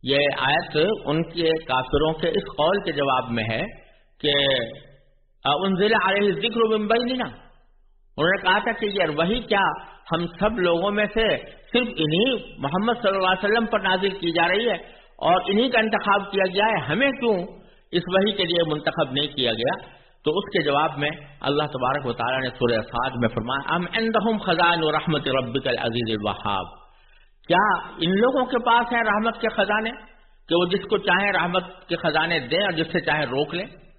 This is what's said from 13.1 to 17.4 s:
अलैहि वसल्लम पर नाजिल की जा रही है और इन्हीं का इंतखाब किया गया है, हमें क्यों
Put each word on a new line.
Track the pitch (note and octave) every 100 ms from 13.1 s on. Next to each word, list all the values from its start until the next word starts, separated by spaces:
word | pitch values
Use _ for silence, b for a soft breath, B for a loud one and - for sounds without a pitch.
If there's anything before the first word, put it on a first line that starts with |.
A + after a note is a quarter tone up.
| G3 F#3
अलैहि | F#3 G3+
वसल्लम | A3+ A3
पर | G#3+
नाजिल | F#3+ F#3 G3
की | F#3+ E3+
जा | E3 E3+
रही | G3
है | A#3 F3 - B B -
और | D#3+ F#3 F#3
इन्हीं | G3+ B3+
का | A#3
इंतखाब | A3 G#3 G#3 G3+
किया | G3 G3 F#3+
गया | F3+ G#3+
है, | G3+ B2
हमें | E3 C#4
क्यों | C4+ A#3 G3